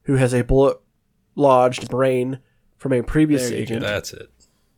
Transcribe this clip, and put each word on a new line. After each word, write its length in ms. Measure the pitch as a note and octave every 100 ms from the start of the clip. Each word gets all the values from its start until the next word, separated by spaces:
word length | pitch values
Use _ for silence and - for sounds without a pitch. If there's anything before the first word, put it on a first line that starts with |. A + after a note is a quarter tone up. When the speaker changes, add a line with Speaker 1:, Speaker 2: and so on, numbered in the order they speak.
Speaker 1:
who 120 | - C3+
has 180 | B2
a 100 | B2
bullet 360 | A#2+ C3 C3+ B2+ _ _ _ _ _ -
lodged 500 | C#3+ B2+ B2+ B2+ -
brain 500 | B2 C3 B2+ B2+ C3 _ _ _ _
from 140 | C3+
a 100 | -
previous 400 | - D#3 D#3 C#3 B2
Speaker 2:
There 80 | A2
you 60 |
Speaker 1:
agent 180 | A2 A2+
Speaker 2:
go. 60 | G#2+
Speaker 3:
That's 240 | G2+ -
it. 180 | - - _ _ _ _